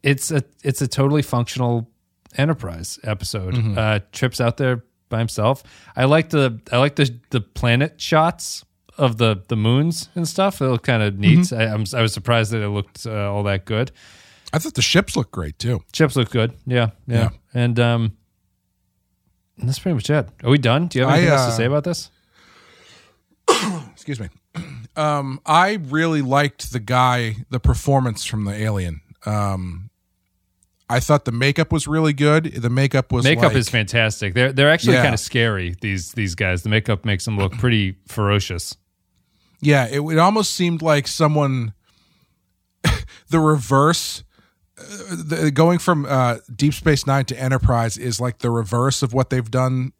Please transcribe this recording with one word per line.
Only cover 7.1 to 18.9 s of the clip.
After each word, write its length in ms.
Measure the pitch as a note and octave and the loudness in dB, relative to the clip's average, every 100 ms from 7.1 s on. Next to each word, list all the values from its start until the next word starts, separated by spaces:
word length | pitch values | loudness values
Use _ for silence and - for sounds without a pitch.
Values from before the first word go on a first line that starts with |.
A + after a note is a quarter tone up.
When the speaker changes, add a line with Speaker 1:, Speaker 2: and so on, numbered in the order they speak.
| A#2+ _ | -2 _
Speaker 1:
the 100 | B2+ | -6
planet 600 | G#2 - A#2+ A#2+ D#3 _ | -6 -4 0 2 0 _
shots 640 | - D#3 E3 - - - _ _ _ - | 0 2 2 -2 -12 -12 _ _ _ 0
of 200 | C3+ A2 | 0 4
the, 260 | A2+ G2+ - | 2 2 -2
the 80 | A2+ | 0
moons 540 | G#2+ B2+ D#3+ E3 - - | 2 2 2 -2 -8 -6
and 120 | E3 | -4
stuff. 320 | - G3 - | 0 -2 0
They 60 | C3 | -2
look 200 | A#2+ - | 0 0
kinda 260 | A#2 G#2 | 0 0
neat. 280 | G2 G#2 D#3+ | 2 4 6
Speaker 2:
Mm-hmm. 200 | F3+ A#2 | 4 0
Speaker 1:
I, 60 | A2 | -2
I'm, 120 | G#2+ G#2 B2 | -2 -4 0
I 60 | |
was 120 | A2+ | 0
surprised 380 | G#2+ A2 A#2 G#2+ | 0 0 2 2
that 100 | A2+ | -2
it 80 | G#2 | -2
looked, 360 | G#2 F#2+ - A#2 | -4 -6 -12 -10
uh, 260 | G#2+ G2+ | -6 -4
all 120 | G2+ | -2
that 220 | G2+ G2 - | -2 -2 -2
good. 260 | A2 C3 - - - _ _ - | -4 -4 -8 -20 -20 _ _ -6
Speaker 2:
I 80 | D#3 | -4
thought 140 | D#4 | -4
the 80 | C3 | -4
ships 340 | B2+ F3 - - | 2 2 2 -4
looked 160 | G#2+ | -4
great 260 | - D2+ - | -6 -10 -6
too. 240 | A#2 B2 - | -4 -4 -6
Speaker 1:
Ships 220 | - D#3 C3 | 0 2 2
look 140 | A2+ | -2
good. 240 | B2 A2+ - - | 0 -2 -4 -2
Yeah, 240 | B2 A2+ - - | 0 0 -4 -2
yeah. 80 | A#2 | 0
Speaker 2:
Yeah. 120 | A2 - _ | 0 -2 _
Speaker 1:
And, 260 | B2 A#2+ A#2 | -2 0 2
um, 380 | A#2+ A#2 A2 - _ _ _ _ _ _ _ | 2 2 -2 -6 _ _ _ _ _ _ _